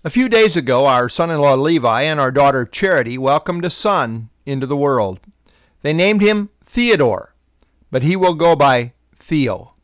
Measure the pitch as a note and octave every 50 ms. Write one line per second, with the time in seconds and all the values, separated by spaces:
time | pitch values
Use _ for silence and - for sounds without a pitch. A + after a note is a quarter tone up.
0 | - - - B3 C4 B3 A3+ A3 A3 G#3+ D#3 E3+ C3 B2 B2+ B2 C#3 C#3 B2+ B2
1 | B2 A#2+ - - E3+ E3+ E3 D3 C#3+ C#3+ C3+ C3 C#3 D#3 E3+ D#3 A#2+ A#2 A2+ A#2+
2 | C#3+ D#3 D#3 D3 C3+ B2+ C3 C#3 C#3+ C#3 C#3 C3 A#2 - - - G3 F#3+ F3+ D#3
3 | - B2 B2+ B2+ C3 C3+ C#3+ D#3 - - F3+ F3 E3+ F3 - - - G#3+ G3 E3+
4 | C3 A2+ A2+ A2+ A2 A2 _ _ _ C#3 C#3 C3+ C3 B2+ C#3+ C#3+ C#3+ C#3+ C3+ A#2+
5 | G#2 F#2+ F#2 F2+ _ - _ _ _ _ _ _ _ _ _ _ - D3 D#3 E3
6 | F3+ G3+ G#3+ G#3 G3+ G#3 G#3+ G#3 G3+ G3+ _ _ _ _ - A#3+ A#3+ A#3+ A3 D#3
7 | C#3+ A#2 G2 - - _ _ _ _ _ _ _ _ _ _ _ _ _ - C3
8 | B2 D#3 F#3 F#3+ F#3 F3+ E3+ D3+ E3+ E3+ E3 C#3 C#3+ C#3 B2+ B2 A#2+ A#2+ _ _
9 | _ _ _ _ - - E3 D3+ C3+ A#2 F#2+ F#2 A2 _ _ _